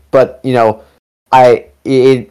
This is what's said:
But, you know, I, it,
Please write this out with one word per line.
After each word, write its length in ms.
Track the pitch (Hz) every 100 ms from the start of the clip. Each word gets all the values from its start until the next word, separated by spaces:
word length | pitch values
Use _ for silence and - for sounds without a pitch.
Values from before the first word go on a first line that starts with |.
| _
But, 300 | 135 127 -
you 100 | 135
know, 300 | 123 113 107 _ _ _ _ _
I, 360 | 131 127 117 - _
it, 440 | - 135 131 131 107